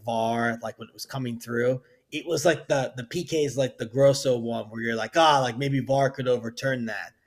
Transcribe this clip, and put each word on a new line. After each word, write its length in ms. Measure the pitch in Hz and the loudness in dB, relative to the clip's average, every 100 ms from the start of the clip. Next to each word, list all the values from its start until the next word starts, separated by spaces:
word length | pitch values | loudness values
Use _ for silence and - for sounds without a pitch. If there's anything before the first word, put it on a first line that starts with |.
var, 540 | 110 117 113 117 117 117 | -6 -2 0 0 0 -2
like, 160 | 113 - | -8 -10
when 80 | 113 | -16
it 60 | - | -16
was 100 | - | -10
coming 340 | 135 127 117 | -6 -6 -6
through, 420 | - 120 123 131 - _ _ | -6 0 0 0 -6 _ _
it 140 | 151 143 | -10 -4
was 180 | 160 | 0
like 240 | 165 147 - | 2 2 0
the, 240 | 143 123 127 | 0 0 -6
the 60 | |
P 200 | - 180 | -8 -6
K 200 | 156 156 | -2 0
is 140 | 147 120 | 0 0
like 200 | 131 - | -2 -2
the 80 | 117 | -6
Grosso 520 | 131 139 139 135 123 | 4 6 6 2 0
one 280 | 117 113 107 | -2 -4 -6
where 160 | 110 | -6
you're 140 | 117 113 | -4 -4
like, 200 | 110 170 | 0 4
"Ah, 240 | 160 143 | 6 6
like, 160 | 127 117 | 2 0
maybe 220 | 139 135 | -2 -2
var 300 | 120 135 135 | 0 2 2
could 180 | 135 127 | 0 0
overturn 600 | 123 113 113 139 127 113 | 0 -2 -6 -4 -2 -4
that." 260 | 101 85 - | -8 -12 -18